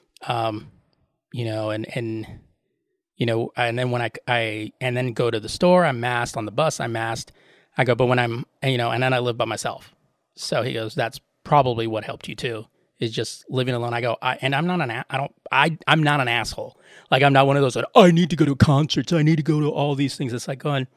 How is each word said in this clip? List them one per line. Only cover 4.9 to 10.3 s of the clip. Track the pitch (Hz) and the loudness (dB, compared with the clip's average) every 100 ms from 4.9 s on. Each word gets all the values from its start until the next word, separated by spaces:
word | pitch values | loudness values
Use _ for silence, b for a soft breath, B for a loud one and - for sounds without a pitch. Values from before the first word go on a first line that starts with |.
| 123 | -2
then | 127 | -4
go | 113 120 | -2 -2
to | 113 | -2
the | 104 | -6
store, | - 180 180 165 | 0 4 4 4
I'm | 123 | 0
masked, | 123 120 120 120 | -2 -2 -4 -6
on | 107 | -4
the | |
bus, | 117 156 - | -2 -2 -2
I'm | 120 | -6
masked. | 113 113 113 - b b b b - | -4 -4 -6 -10 b b b b -2
I | |
go, | 120 117 | 0 2
"But | 123 | 2
when | 123 | 2
I'm," | 120 117 - _ | 0 -4 -10 _
and, | 135 | -4
you | 123 | -2
know, | 117 | -2
and | 120 | -2
then | 127 | 0
I | 127 | 0
live | 123 117 | -2 -4
by | 113 | -4
myself. | 107 123 - - _ _ _ _ | -4 -8 -10 -16 _ _ _ _